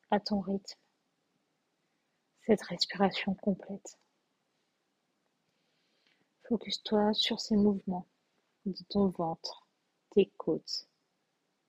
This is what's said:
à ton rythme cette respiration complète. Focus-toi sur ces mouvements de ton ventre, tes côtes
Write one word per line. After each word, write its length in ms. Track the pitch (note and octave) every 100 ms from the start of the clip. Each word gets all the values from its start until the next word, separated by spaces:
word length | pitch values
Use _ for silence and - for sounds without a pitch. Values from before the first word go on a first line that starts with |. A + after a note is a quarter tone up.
| _
à 80 | G#3
ton 220 | - G3+
rythme 360 | G3 G3 - - _ _ _ _ _ _ _ _ _ _ _ _ _ _ _ _ -
cette 160 | G#3
respiration 720 | - F3 - F3+ G3 - -
complète. 640 | F#3+ G#3 F#3 - G3 - - _ _ _ _ _ _ _ _ _ _ _ _ _ _ _ _ _ _ _ _ _ _ _ _ -
Focus-toi 640 | A#3 - - - G#3 G#3
sur 280 | G#3+ - A3
ces 160 | - G#3
mouvements 500 | G#3 G3 - F3+ - _ _ _ _ _ G3
de 180 | F3 -
ton 200 | G3+ G3
ventre, 580 | F3 E3 E3 - - _ _ _ _ _
tes 160 | G3+ F#3+ -
côtes 520 | - D#3 - - - _ _ _ _ _ _ _